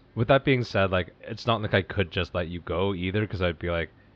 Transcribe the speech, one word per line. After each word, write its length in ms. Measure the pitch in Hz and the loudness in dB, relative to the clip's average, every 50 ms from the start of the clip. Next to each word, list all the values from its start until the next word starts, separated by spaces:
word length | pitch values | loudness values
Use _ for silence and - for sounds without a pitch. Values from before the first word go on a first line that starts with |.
| - - - | -20 -10 -4
with 100 | 117 113 | -2 2
that 180 | - 139 135 - | 4 4 4 4
being 200 | 147 135 123 117 | 2 2 2 0
said, 260 | - - 104 98 92 | 0 2 2 2 2
like, 240 | 92 92 87 - - _ | 2 0 -2 -2 -10 _
it's 260 | - - 113 107 - | -14 -12 -12 -6 -2
not 160 | 120 113 104 | -2 0 0
like 100 | 107 101 | 0 2
I 100 | - 101 | 2 2
could 280 | 92 - - 104 95 85 | 2 2 -2 -2 -2 0
just 240 | - 95 87 - - | 0 -4 -4 -2 -2
let 140 | 90 87 82 | -4 -4 -4
you 120 | 87 87 | -6 -8
go 340 | 80 - 82 85 95 101 101 | -6 -4 -2 0 0 0 0
either, 300 | 87 90 92 90 107 110 101 | -2 -2 -2 0 0 -2 -2
'cause 120 | - 90 | -2 0
I'd 180 | 92 87 85 - | 0 0 0 -2
be 100 | - 85 | -2 -2
like, 200 | 85 82 82 - - - - - - | -2 -2 -2 -4 -10 -20 -20 -20 -20